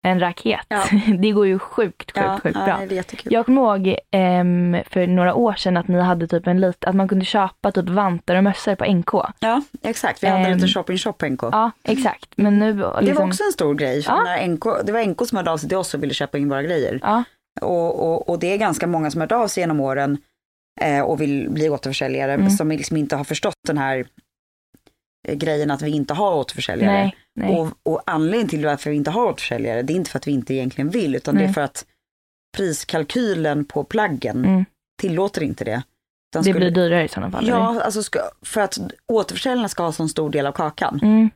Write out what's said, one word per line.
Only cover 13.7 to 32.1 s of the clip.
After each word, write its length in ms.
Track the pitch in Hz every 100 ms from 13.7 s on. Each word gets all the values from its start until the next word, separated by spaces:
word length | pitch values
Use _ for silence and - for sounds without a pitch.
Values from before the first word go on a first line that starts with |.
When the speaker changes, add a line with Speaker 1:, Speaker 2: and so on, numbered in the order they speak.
Speaker 2:
grej. 280 | 147 139 135
För 100 | 147
Speaker 1:
Ja. 100 | 294
Speaker 2:
när 160 | 453 180
N 200 | 185 165
K, 240 | 226 -
det 80 | 202
var 80 | 226
N 140 | 214
K 120 | 165 240
som 100 | 208
hörde 140 | 170
av 60 | 160
sig 120 | 156
till 100 | 185
oss 160 | 175
och 80 | 143
ville 120 | 143
köpa 240 | 139 143 147
in 100 | 143
våra 140 | 135
grejer. 360 | 151 165 123 127
Speaker 1:
Ja. 220 | - 220 240 _ _ -
Speaker 2:
Och, 500 | - 175 170 - 165
och, 160 | 165 -
och 100 | 170
det 80 | 180
är 40 | 202
ganska 300 | 214 156 170
många 240 | 165 156
som 100 | 156
hört 120 | 156
av 160 | 233 208
sig 120 | -
genom 180 | 170 151
åren, 380 | 135 135 143 143 _ _ _ _ _ -
eh, 200 | 156 143
och 200 | - 147
vill 300 | 151 139 -
bli 180 | 151 156
återförsäljare, 640 | 143 135 131 135 131 135
Speaker 1:
Mm. 180 | 143 196
Speaker 2:
som 180 | 196 156
liksom 280 | 156 139 160
inte 200 | 143 143
har 80 |
förstått 300 | 143 151 208 - -
den 120 | 147
här, 280 | 135 131 123 _ _ _ _ _ _ _ _ _ _ _ -
eh, 60 |
grejen 360 | 143 160 147 147
att 120 | 143
vi 80 | 151
inte 240 | 151 135
har 200 | 147 202
återförsäljare. 580 | 160 127 - - 92 202
Speaker 1:
Nej, 240 | 196 196 - _
nej. 220 | - 196 180
Speaker 2:
Och, 100 | 160 -
och 200 | - 160 -
anledningen 420 | 160 156 226 220
till 180 | 156 151
varför 240 | 143 151
vi 60 | 147
inte 140 | 143
har 140 | 196 226
återförsäljare, 560 | 131 - 117 113 113
det 100 | 135
är 20 |
inte 160 | 175 170
för 80 | 131
att 80 | -
vi 40 |
inte 220 | 139 117
egentligen 360 | 135 127 - 143
vill, 240 | 226 165
utan 200 | 131 -
det 60 | 196
är 40 |
Speaker 1:
Nej. 100 | 190
Speaker 2:
för 60 | 190
att 260 | 143 - - _ _